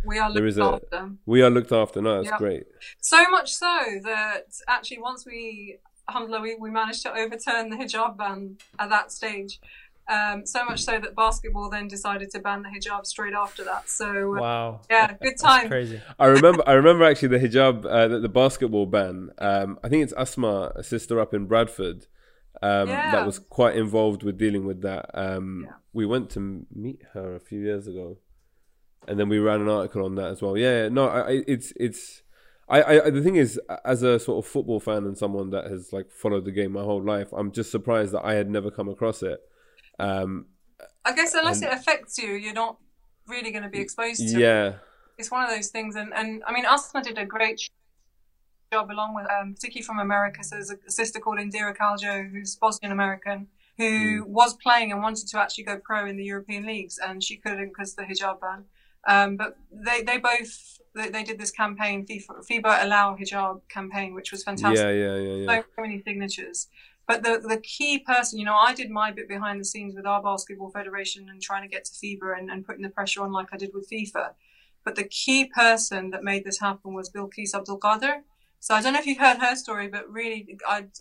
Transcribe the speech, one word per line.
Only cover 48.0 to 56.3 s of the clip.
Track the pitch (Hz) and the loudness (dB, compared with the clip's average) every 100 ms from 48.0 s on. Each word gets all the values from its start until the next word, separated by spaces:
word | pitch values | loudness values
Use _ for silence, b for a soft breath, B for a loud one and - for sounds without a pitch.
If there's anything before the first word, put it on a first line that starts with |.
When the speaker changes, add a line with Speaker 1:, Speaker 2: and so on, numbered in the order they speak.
| _ _ _ _ _ _ _ | _ _ _ _ _ _ _
Speaker 1:
job | 220 202 | -4 -2
along | 208 214 214 | -6 -6 -6
with, | 202 | -4
um, | 202 196 | -4 -4
particularly | 196 247 240 226 | -10 -12 -12 -8
from | 214 | -6
America. | 202 202 202 202 | 0 2 0 -4
So | - 208 | -12 -12
there's | 196 | -12
a, | 202 - | -14 -8
a | |
sister | - 226 220 | -4 -4 -4
called | 220 208 | -4 -4
Indira | 208 208 208 202 | -4 -4 -6 0
Kaljo, | 208 202 202 196 196 | 0 0 -2 -4 -6
who's | 196 196 - | -10 -10 0
Bosnian | 220 214 202 | 0 0 -4
American, | 196 196 190 202 202 196 _ _ - | -2 -2 -2 -6 -8 -10 _ _ -4
who | 226 220 214 214 | 0 2 2 0
Speaker 2:
Mm. | 196 | -2
Speaker 1:
was | 208 240 - | 4 4 4
playing | 254 240 214 | 4 4 4
and | 202 | -2
wanted | 214 220 - | -4 -4 -6
to | 214 | -2
actually | 208 - | -2 -2
go | 208 196 | -8 -10
pro | - 214 202 | -4 -4 -4
in | 196 | -8
the | |
European | 196 | -8